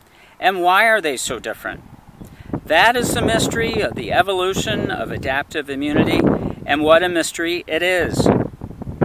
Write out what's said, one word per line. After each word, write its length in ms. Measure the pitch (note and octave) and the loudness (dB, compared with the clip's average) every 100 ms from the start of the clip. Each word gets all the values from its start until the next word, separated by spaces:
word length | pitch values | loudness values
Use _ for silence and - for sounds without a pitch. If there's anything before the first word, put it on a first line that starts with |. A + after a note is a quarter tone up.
| _ _ - - | _ _ -20 -2
And 200 | F3+ G3 | 0 2
why 260 | F3 F#3 A3+ | 4 4 4
are 140 | A3 | 2
they 160 | D#3+ B2+ | 0 -4
so 220 | - A#2+ | -6 -6
different? 460 | A2 G#2 F#2+ E2+ - - - - - - - - - | -8 -8 -10 -12 -16 -20 -20 -20 -20 -20 -10 -8 0
That 300 | D#3 G#3+ B3 | 4 4 4
is 180 | A#3+ | 0
the 80 | A#3+ | 0
mystery 580 | A3+ A3 A3 A#3 A3+ A3 | 0 0 0 -2 -2 -2
of 140 | D#3+ | -4
the 180 | - A2 | -4 -2
evolution 760 | D3+ F#3 F#3+ F3+ F#3+ A3 G#3+ - | 0 0 0 -2 -2 -4 -4 -4
of 220 | - - | -4 -6
adaptive 580 | A2 C3+ C3+ D3 D#3+ C#3 | -6 -4 -4 -4 -6 -6
immunity, 500 | C3+ D3 D3 D#3+ - - - - - | -4 -2 2 2 4 2 2 -4 -8
and 200 | - D3 | -2 0
what 180 | D#3 E3 | 6 6
a 60 | F3+ | 4
mystery 560 | E3+ D3+ - E3+ F3 - | 0 -2 -4 -4 -4 -4
it 160 | D#3 | -2
is. 460 | F3+ F#3 D3+ - - - - - - - - - | 0 0 0 2 4 4 0 -8 -14 -14 -10 -4